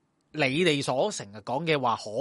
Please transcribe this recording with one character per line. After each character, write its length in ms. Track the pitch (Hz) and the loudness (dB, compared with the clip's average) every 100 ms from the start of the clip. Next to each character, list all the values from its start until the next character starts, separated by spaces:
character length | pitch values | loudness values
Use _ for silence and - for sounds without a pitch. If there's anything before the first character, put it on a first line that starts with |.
| _ _ _ | _ _ _
你 80 | 151 | -2
哋 400 | 139 139 180 143 | 0 2 2 2
所 300 | 135 131 202 | 0 0 0
成 180 | - 104 | -2 -12
日 20 | 104 | -12
講 260 | 104 127 165 | -6 -2 0
嘅 120 | 147 | 2
話 200 | 127 110 | 2 0
可 120 | 110 107 | -2 -2